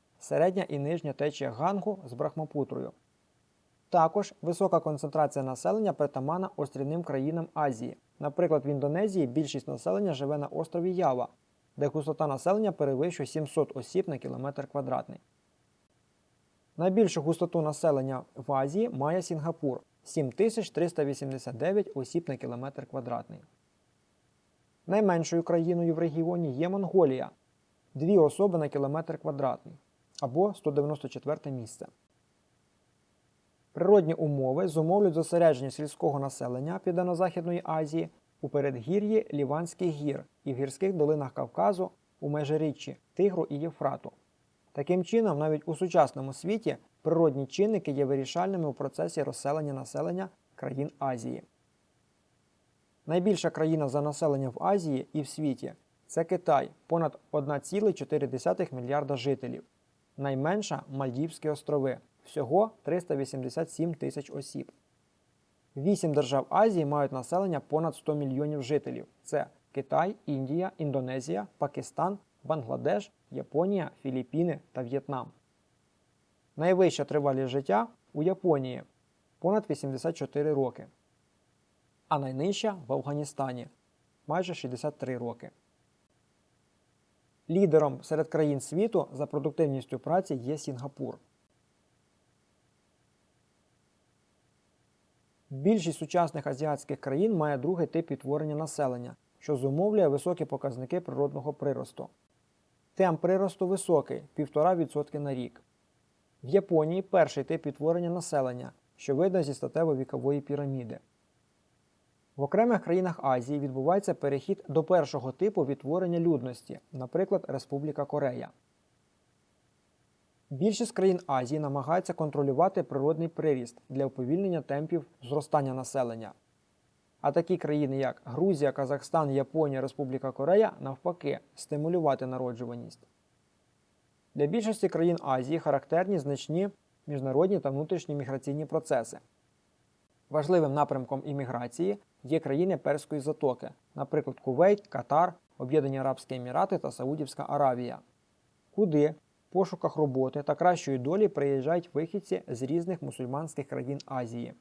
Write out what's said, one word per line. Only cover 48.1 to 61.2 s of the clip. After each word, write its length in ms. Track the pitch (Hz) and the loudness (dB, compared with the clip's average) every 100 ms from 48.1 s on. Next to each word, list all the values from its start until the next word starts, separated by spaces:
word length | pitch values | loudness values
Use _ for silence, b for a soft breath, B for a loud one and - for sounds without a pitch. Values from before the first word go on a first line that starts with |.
| 139 131 170 190 185 151 | 0 -2 -2 -2 0 -2
у 60 | |
процесі 500 | 123 139 - 170 160 | -4 -6 -4 -4 -2
розселення 500 | 135 - 139 156 147 | -4 -4 -4 -2 -4
населення 560 | 131 123 139 170 180 190 - _ - | -6 -6 -4 -4 -4 -8 -12 _ -10
країн 360 | - 135 147 - | -6 -4 -6 -4
Азії. 440 | 139 123 123 127 - _ _ _ _ _ _ _ _ _ _ _ _ _ _ _ 151 | -4 -4 -6 -8 -12 _ _ _ _ _ _ _ _ _ _ _ _ _ _ _ -2
Найбільша 440 | 175 196 180 165 | 2 2 2 0
країна 400 | 156 160 160 139 | 0 2 2 2
за 120 | 143 | 0
населенням 500 | 147 143 160 139 131 | -2 0 2 2 -2
в 120 | - | -2
Азії 440 | 175 202 165 131 - | 0 2 0 -2 -2
і 80 | 156 | -6
в 60 | 139 | -6
світі — 460 | - 151 127 - - _ _ - | -2 -2 -2 -8 -12 _ _ -4
це 160 | 160 | -2
Китай, 480 | 165 175 175 139 131 - - | 0 0 4 2 2 -8 -2
понад 320 | 170 156 - _ | 0 0 -4 _
одна 280 | 151 139 143 | -2 -2 -4
цілих 360 | - 202 220 165 | -2 0 2 0
чотири 320 | 131 151 135 | -2 -2 -2
десятих 440 | 127 175 180 175 | -2 0 0 -2
мільярда 440 | 127 120 147 139 135 | -4 -4 -2 -2 -2
жителів. 480 | 135 131 123 127 - _ _ _ _ - | 0 -2 -4 -10 -14 _ _ _ _ -6
Найменша — 640 | 139 135 151 208 202 139 147 | -4 0 0 0 -2 -6 -6
Мальдівські 600 | 139 131 120 | -4 -4 -2